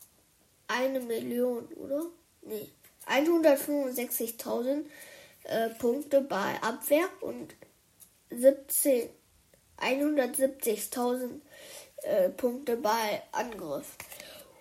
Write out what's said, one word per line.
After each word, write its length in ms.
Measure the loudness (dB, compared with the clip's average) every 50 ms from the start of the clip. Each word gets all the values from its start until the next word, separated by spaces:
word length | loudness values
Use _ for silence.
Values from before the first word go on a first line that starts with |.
| -20 -20 _ _ _ _ _ _ _ _ _ _ _ -4
eine 320 | -2 0 2 2 0 0
Million, 680 | -2 -2 -4 -4 -4 -2 0 0 2 2 0 -2 -6 -10 -12
oder? 280 | -14 -6 -4 -4 -4 -4 -6 -10 -16 _ _ _ _
Nee, 280 | -14 -10 -10 -10 -10 -12 -16 _ _ -20 _ _ -6
einhundertfünfundsechzigtausend, 1800 | -2 0 2 4 4 4 6 6 6 6 6 4 0 -2 0 0 -2 -4 -4 -6 -4 -4 -4 -4 -6 -6 -8 -6 -4 -4 -2 0 -2 -2 -2 -4 -8 -12 -18 -20 -20 -20 -20 -20 -20 -20 -20 -10
äh, 260 | -4 -2 -2 -2 -2
Punkte 520 | -2 -2 0 0 0 0 0 2 4 4
bei 380 | 4 4 0 -2 -2 -2 -2 -2
Abwehr 460 | -2 -2 -4 -4 2 4 4 4 4 2 -2 -6
und 320 | -8 -8 -8 -8 -12 -14 -16 -20 -20 -20 _ _ _ _ _ _ -20 -20 _ _ _ _
siebzehn, 800 | -4 6 8 8 8 6 2 -2 -2 2 4 4 4 4 2 -2 -8 -16 _ _ _ _ _ _ _ _ _ _ _ -6
einhundertsiebzigtausend, 1600 | -2 0 0 2 2 2 2 2 0 0 2 2 2 2 0 -2 -2 -2 -2 -2 -4 -6 -4 -2 0 0 0 0 -2 -6 -8 -12 -16 -20 -20 -20 -20 -18 -18 -18 -20 -18 -18 -10 -4
äh, 240 | 0 2 4 4 2
Punkte 460 | 2 0 0 0 0 -2 -2 -2 -2
bei 480 | 0 2 2 2 2 0 0 -2 -4 -6 -6
Angriff. 640 | -6 -6 -6 -6 -8 -10 -8 -6 -6 -6 -6 -10 -14 -18 -18 -16 -16 -18 -18 -18 -18 -20 -20 -20 -20 -20